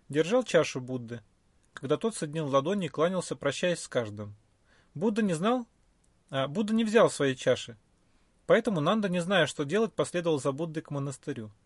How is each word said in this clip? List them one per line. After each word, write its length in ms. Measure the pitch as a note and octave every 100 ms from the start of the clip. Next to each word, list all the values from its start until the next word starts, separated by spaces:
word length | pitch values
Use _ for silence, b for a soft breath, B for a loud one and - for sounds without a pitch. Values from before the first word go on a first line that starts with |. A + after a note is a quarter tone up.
| b
держал 340 | C#3 D#3+ B3
чашу 380 | - E3+ D3 C3+
Будды, 420 | B2 B2+ A2+ A#2+ - _ _ _ _
когда 240 | - C3+ D3
тот 200 | A3+ -
соединил 320 | D#3 D#3 D3
ладони 380 | C#3 C#3+ G3+ E3
и 20 |
кланялся, 480 | - E3 F#3 - C#3
прощаясь 420 | C#3+ - F3+ E3+
с 80 | -
каждым. 480 | B2+ A2 G#2 G#2 G#2 _ _ b b b C#3+
Будда 260 | G#3+ G#3+
не 120 | G#3
знал, 340 | D#3 G3+ B3+ A#3 _ _ _ _ _ -
а, 180 | C3+ C3+
Будда 260 | D#3+ G#3
не 80 | A3
взял 260 | A3+ A3+ E3
своей 260 | - C#3 C3
чаши, 420 | C#3 A#2+ - - _ _ _ _ _ _ -
поэтому 340 | G3 A#3 F3
Нанда, 280 | D3 A3 G3+
не 120 | F3+
зная, 260 | E3+ G3 D3
что 160 | -
делать, 320 | C#3+ G3 A3+
последовал 460 | - D3 F3 E3+ D3+
за 100 | C#3+
Буддой 320 | C3+ E3 D#3
к 80 | -
монастырю. 600 | C#3+ C#3 C3+ - C3 G#2+ -